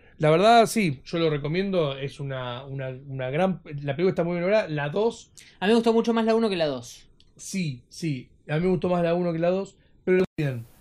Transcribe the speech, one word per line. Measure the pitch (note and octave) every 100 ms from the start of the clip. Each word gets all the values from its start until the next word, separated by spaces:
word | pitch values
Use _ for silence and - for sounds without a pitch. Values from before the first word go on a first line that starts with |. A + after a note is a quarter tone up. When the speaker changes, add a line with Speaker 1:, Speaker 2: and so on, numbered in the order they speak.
| - -
Speaker 1:
la | D3+
verdad, | D#3+ G#3+ A#3 A3
sí, | A3+ F3+ C3
yo | - E3+
lo | E3
recomiendo, | D3 D3 F3 G3 F#3 D3 C3+
es | C#3 -
una, | C#3 C3 B2 B2 C#3
una, | C3+ C3
una | B2+ C#3 C3+ B2+
gran, | D3 F#3+ F3+ E3+
la | C#3+ C#3+ C3+
película | F#3
está | F3+
muy | E3+
bien | F3
lograda, | F3+ G#3+ F3+
la | D3+ D3
dos. | F#3 A3+ A3+ - - - -
Speaker 2:
A | F#3+
mí |
me | A#3
gustó | A#3
mucho | A3+ A3+
más | A3+ A3+
la | A3+
uno | A3
que | F#3
la | D#3
dos. | B2+ B2 - - _ _ -
Speaker 1:
Sí, | - G3 D#3+ B2 -
sí, | - E3 C3 - _ -
a | D#3
mí |
me | F#3
gustó | F3+ F3+
más | F3+
la | E3+
uno | F3 F3
que | E3
la | E3+
dos, | F#3+ G3 - _ _
pero | - F#3 F#3 -
bien, | C#3+ B2 A#2 -